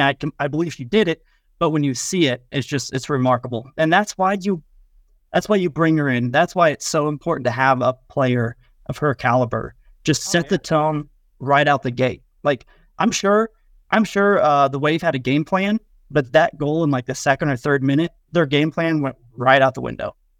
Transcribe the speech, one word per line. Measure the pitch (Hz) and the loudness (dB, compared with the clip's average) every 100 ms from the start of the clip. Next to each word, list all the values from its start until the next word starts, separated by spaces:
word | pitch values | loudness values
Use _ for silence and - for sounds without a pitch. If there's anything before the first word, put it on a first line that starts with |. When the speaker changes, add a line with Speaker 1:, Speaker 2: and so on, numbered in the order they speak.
| 139 | 0
Speaker 1:
I | |
can, | 139 151 - | 0 -8 -6
I | 143 | -4
believe | 151 170 | -2 -4
she | - 120 | -6 -2
did | 208 190 | 0 0
it, | 160 _ _ _ _ | -2 _ _ _ _
but | 170 | -2
when | 156 | 0
you | 143 | -2
see | 123 - 190 147 | -4 -4 0 0
it, | 123 - | 0 -6
it's | 143 - | -8 -4
just, | 143 - | -6 -4
it's | 131 - | -8 -4
remarkable. | 143 127 127 123 117 127 - | -2 2 0 -2 -10 -10 -2
And | 160 | 2
that's | 180 208 - | 2 0 -2
why | 190 202 | -2 -2
you, | 185 180 - _ _ _ _ _ _ | -4 -6 -8 _ _ _ _ _ _
that's | 170 - | -4 0
why | 208 | 0
you | 175 | 0
bring | 139 160 160 | 0 2 2
her | 143 | 2
in. | 123 123 | 0 0
That's | 139 175 180 | 0 0 2
why | 170 | 0
it's | 139 - | 0 -4
so | 160 151 | -2 -2
important | 151 170 147 | -2 -4 -2
to | 123 | -2
have | 120 131 127 | 0 2 2
a | 123 127 _ | 0 -2 _
player | - 131 123 117 - _ _ - | -2 0 0 -2 -6 _ _ -12
of | 135 | -4
her | 147 | -2
caliber. | - 127 123 120 117 - - - _ - | -2 0 0 0 -4 -8 -14 -20 _ -2
Just | 151 - | -2 0
Speaker 2:
Oh, | |
Speaker 1:
set | 175 165 | -2 0
Speaker 2:
yeah. | |
Speaker 1:
the | 190 | -4
tone | - 160 151 151 147 _ _ _ | 0 0 0 -2 -6 _ _ _
right | 120 143 147 | 0 2 4
out | 143 | 0
the | 135 | -2
gate. | 120 127 90 _ _ | -2 -2 -2 _ _
Like, | 147 135 - _ _ - | -2 -2 -6 _ _ -2
I'm | 214 | -2
sure, | - 196 208 220 - _ _ _ | 0 0 2 0 -6 _ _ _
I'm | 208 214 | 0 0
sure, | 202 202 202 | 2 2 4
uh, | 147 143 139 | 4 4 2
the | 135 | 0
Wave | 151 160 | -2 0
had | 170 160 | -2 -2
a | |
game | 127 143 | 0 0
plan, | 156 185 196 220 - _ _ | 0 -2 0 -2 -6 _ _
but | 147 123 | -2 2
that | 156 165 151 | 2 2 0
goal | 147 156 | -4 0
in, | 160 | 0
like, | 135 120 | 0 -4
the | 131 | -4
second | - 135 156 | 0 2 2
or | 127 | -2
third | - 143 | 0 0
minute, | 135 139 170 - _ | 2 0 -2 -6 _
their | - 147 | -2 2
game | 143 156 | 2 0
plan | 160 165 156 | -2 -2 -2
went | 139 127 _ - | -2 -8 _ -2
right | 127 135 | 2 4
out | 135 | 4
the | 127 | 0
window. | 123 - 101 - _ _ | -8 -8 -10 -12 _ _